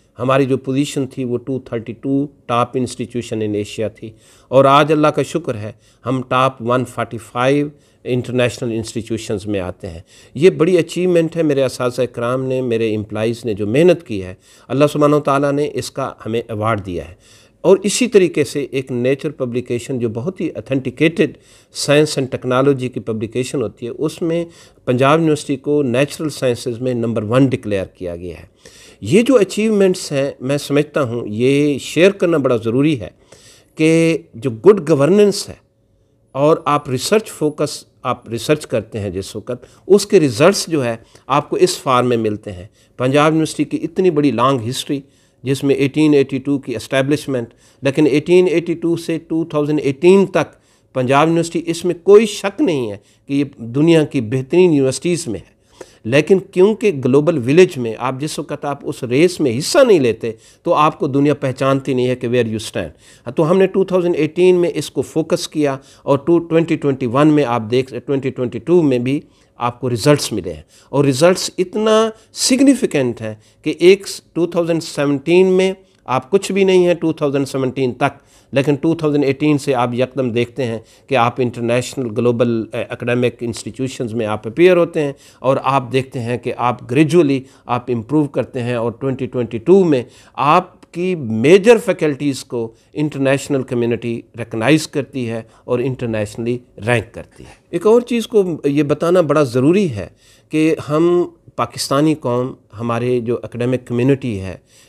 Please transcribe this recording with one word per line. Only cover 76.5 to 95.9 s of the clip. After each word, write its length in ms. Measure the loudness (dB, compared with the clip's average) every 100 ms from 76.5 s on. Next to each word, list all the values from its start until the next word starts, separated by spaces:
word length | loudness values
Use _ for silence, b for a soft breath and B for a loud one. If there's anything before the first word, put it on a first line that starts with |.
भी 120 | 0
नहीं 200 | 4 4
हैं, 120 | 4 2
टू 160 | -2
थाउजेंड 340 | -2 -2 -2 -2
सेवनटीन 460 | -2 -4 -2 -4
तक, 200 | -2 -4 -4 _ b b
लेकिन 220 | -2 0 0
टू 180 | 0
थाउजेंड 300 | 0 0 0
एटीन 340 | 0 0 2 0
से 140 | 0
आप 180 | 0 0
यकदम 360 | 0 -2 -2 -2
देखते 320 | -2 -2 -4
हैं 220 | -6 -6 -12 b b
कि 60 |
आप 260 | 0 2 0
इंटरनेशनल 720 | -2 -2 -2 -2 -2 -6 -6
ग्लोबल, 580 | 0 0 2 0 -2 -4
अ, 40 | -8
एकेडमिक 600 | -8 -8 -4 0 -2 -2
इंस्टीट्यूशंस 680 | -8 -8 -10 -8 -8 -6 -6
में 140 | -4 -4
आप 200 | -4 -4
अपीयर 300 | 2 4 4
होते 240 | 2 -2
हैं 140 | -4 -6 b b
और 160 | -2 0
आप 240 | 0 -2
देखते 360 | 0 -4 -4 -6
हैं 200 | -4 -4
कि 120 | -6
आप 360 | -4 -4 -4 -2
ग्रेजुअली 560 | 2 4 4 2 0 -4 B B
आप 220 | -6 -4
इम्प्रूव 360 | -6 -2 0 0
करते 340 | -2 -6 -6
हैं 160 | -4 -4
और 220 | -4 -4
ट्वेंटी 260 | -6 -6 -6
ट्वेंटी 320 | -6 -6 -4
टू 260 | 4 4
में 200 | 4 0 -2 b b b
आपकी 800 | 2 2 0 _ -16 -6 -4 -4
मेजर 640 | -4 0 6 6 6 4
फैकल्टीज़ 640 | 2 -2 -2 -2 -4 -4
को 300 | -6 -8 -8 -10 b
इंटरनेशनल 680 | -6 -4 0 0 0 0 -4
कम्युनिटी 640 | -2 -2 0 -2 -4 -8 -10 -14
रिकॉग्नाइज 500 | -8 -2 2 2 0
करती 380 | -6 -6 -6
है 240 | -6 -6 -10 b b
और 140 | -2
इंटरनेशनली 800 | -2